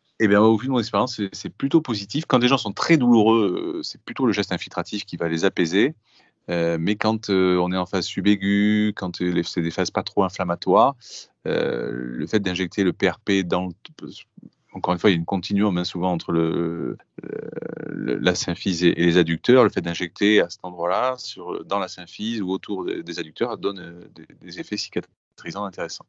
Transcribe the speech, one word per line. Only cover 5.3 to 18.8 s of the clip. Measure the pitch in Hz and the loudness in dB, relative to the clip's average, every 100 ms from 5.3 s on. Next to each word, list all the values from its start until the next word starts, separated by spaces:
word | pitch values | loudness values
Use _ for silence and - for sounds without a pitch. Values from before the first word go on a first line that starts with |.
| 80 | 0
apaiser. | 95 - 82 95 131 - _ _ _ _ - | 0 0 0 2 0 -2 _ _ _ _ -6
Euh, | 85 82 82 | -2 0 0
mais | 85 104 | -2 0
quand, | 110 110 110 | 0 -2 0
euh, | 95 92 90 | 2 4 2
on | 90 | 2
est | 92 | -2
en | |
phase | 90 95 - | -2 -4 -4
subaiguë, | - 95 101 98 101 104 107 107 101 | 0 2 2 2 2 4 2 0 -2
quand, | 92 85 | -6 -4
euh, | 90 | -2
les, | 87 | 0
c'est | 85 - | -2 -2
des | 82 | -2
phases | 87 87 | -2 -2
pas | 104 | -4
trop | 90 - | -2 0
inflammatoires, | 95 - 90 87 95 98 127 135 - - - _ - | 0 -2 -4 -2 2 4 4 0 -12 -20 -20 _ -4
euh, | 82 69 60 60 | -2 -2 -2 -4
le | 60 62 62 73 | -6 -8 -6 -2
fait | 107 | -2
d'injecter | 95 90 90 - | 0 -2 -2 0
le | 95 | 0
P | - 95 | 2 0
R | - | 0
P | - 98 | 0 0
dans | 90 90 92 | 2 0 -2
le, | 87 - - 78 - - - - _ _ | -8 -18 -16 -16 -16 -20 -20 -20 _ _
encore | - - | -4 -2
une | 90 | 2
fois, | 107 | 4
il | |
y | 85 | 4
a | |
une | 82 | 0
continuum, | 95 - 101 104 90 | -4 -2 0 2 0
hein, | |
souvent | 87 87 92 | -2 -2 -2
entre | 87 - | -2 0
le, | 82 82 82 85 85 65 53 _ - | 0 0 0 -2 -4 -6 -8 _ -16
le, | - - - - - - - | -10 -10 -10 -10 -10 -10 -10
le, | 50 53 50 | -6 -4 0
la | 90 | 0
symphyse | 90 - 85 98 85 | 0 -2 -4 -4 2